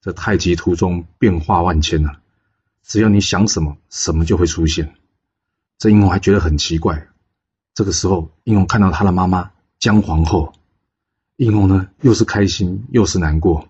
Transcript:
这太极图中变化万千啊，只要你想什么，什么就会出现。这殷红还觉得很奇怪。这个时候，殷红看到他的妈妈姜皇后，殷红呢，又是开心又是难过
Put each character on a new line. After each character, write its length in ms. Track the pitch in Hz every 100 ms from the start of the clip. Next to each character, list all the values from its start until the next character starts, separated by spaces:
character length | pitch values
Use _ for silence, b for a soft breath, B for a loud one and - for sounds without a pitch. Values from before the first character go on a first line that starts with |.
这 120 | -
太 240 | 85 - 98
极 180 | 90 85
图 220 | - 85
中 280 | 95 87 85 _
变 240 | 113 87
化 200 | 78 95
万 200 | 87 80
千 260 | 73 80 73
啊， 140 | 71 _ _ _ _ _ _
只 180 | _ 104
要 80 | 110
你 100 | 101
想 260 | 95 95 107
什 120 | -
么， 160 | 78 73 _
什 260 | - - 80
么 80 |
就 140 | 80 82
会 100 | 87
出 180 | - 80
现。 300 | 76 73 _ _ _ _ _ _ _ _ _
这 120 | 110
殷 100 | 104
红 100 | 101
还 100 | 95
觉 120 | 95
得 80 | 101
很 180 | 78 76
奇 200 | - 82
怪。 300 | 82 76 - _ _ _ _ _ _
这 100 | -
个 80 | 104
时 160 | - 92
候， 240 | 92 80 _ -
殷 100 | 104
红 100 | 87
看 140 | 110
到 120 | 98
他 120 | 82
的 80 | 98
妈 160 | 90 92
妈 240 | 92 90 _ _ _
姜 240 | 117 104
皇 220 | 98 80
后， 300 | 82 95 80 _ _ _ _ _ _ _ _ _
殷 180 | 120
红 140 | 104 98
呢， 220 | 98 95 _
又 140 | 139
是 100 | 110
开 240 | 110 104 101
心 380 | - 95 95 117
又 140 | 123 98
是 140 | -
难 220 | 82 78
过 260 | 87 80 -